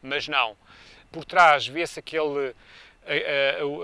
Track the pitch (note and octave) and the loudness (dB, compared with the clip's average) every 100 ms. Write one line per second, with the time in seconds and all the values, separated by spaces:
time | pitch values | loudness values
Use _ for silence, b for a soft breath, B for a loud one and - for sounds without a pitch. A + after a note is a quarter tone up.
0 | C3 C#3+ D3+ C#3+ A2+ G#2 B B B B | -8 -6 -2 -2 -2 -4 B B B B
1 | B E3 - F#3 E3 C#3+ A#2+ D3 E3+ - | B -16 0 6 8 6 2 -4 -6 -6
2 | - D#3+ D#3 C#3+ C3+ - B B B B | -8 -4 -2 -2 -4 -8 B B B B
3 | - D3 D#3 C#3+ C#3 F3 C#3+ D3 | -6 -4 -2 0 0 0 -4 -6